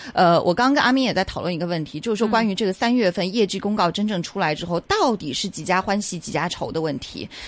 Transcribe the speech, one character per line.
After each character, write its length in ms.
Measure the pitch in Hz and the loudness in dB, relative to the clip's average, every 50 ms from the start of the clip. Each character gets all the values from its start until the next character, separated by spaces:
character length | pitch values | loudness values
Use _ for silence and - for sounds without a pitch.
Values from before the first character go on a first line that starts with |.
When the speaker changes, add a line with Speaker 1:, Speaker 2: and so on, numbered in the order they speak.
| - 247 - | -16 -4 2
Speaker 1:
呃， 280 | - 185 170 170 151 | 4 6 6 6 6
我 120 | - 175 170 | 4 2 2
剛 200 | 226 240 269 285 | 4 4 4 4
跟 80 | 294 | 4
阿 100 | - 240 | 4 4
明 120 | 262 269 262 | 4 4 2
也 100 | 214 - | 2 0
在 120 | 185 190 | 0 -2
討 200 | - - - - | -2 -4 -4 -4
論 40 | 175 | -4
一 80 | 180 | -2
個 80 | 151 175 | -2 -2
問 180 | 170 175 160 151 | -2 -2 -4 -4
題， 160 | - - 151 | -6 -8 -6
就 160 | - 233 214 | -4 -2 0
是 40 | 202 | 0
說 100 | 226 214 | 2 2
關 140 | 226 226 226 | 2 2 2
於 120 | 208 190 | 2 0
這 100 | - 226 | 0 0
個 60 | 185 190 | -2 0
三 220 | - 240 233 247 | 0 0 2 2
月 160 | 247 214 180 | 4 2 2
份 140 | 175 202 175 | 2 0 -2
業 180 | 190 190 240 208 185 | 0 2 2 2 2
績 100 | - 190 | 0 -4
公 160 | - 202 214 | -2 -2 0
告 160 | 208 180 170 | 2 0 0
真 160 | 160 202 208 | 0 0 -2
正 160 | 214 208 175 160 | 0 0 -2 -4
出 160 | - - 196 | -4 -4 -2
來 160 | 180 156 151 | -2 0 -2
之 100 | - 170 | -4 -4
後， 140 | 175 170 175 | -4 -4 -4
Speaker 2:
嗯。 40 | - | 0
Speaker 1:
到 280 | - - 440 349 262 220 | 0 0 2 2 2 0
底 180 | 190 156 143 123 | 0 -4 -6 -6
是 160 | - - 185 | -4 -6 -6
幾 140 | - 160 151 | -6 -6 -2
家 180 | 175 180 185 | 0 0 0
歡 180 | 185 214 196 208 | 2 0 -2 -2
喜 180 | 196 - 190 | -2 -4 -6
幾 140 | 160 - - | -6 -8 -4
家 160 | - 147 160 | -4 -2 -2
愁 240 | 180 - - 147 120 | -2 -4 -6 -6 -4
的 80 | - 160 | -4 -2
問 180 | 160 156 135 - | -2 -2 -4 -4
題。 280 | - - - - - - - - - | -8 -10 -10 -12 -12 -12 -12 -14 -14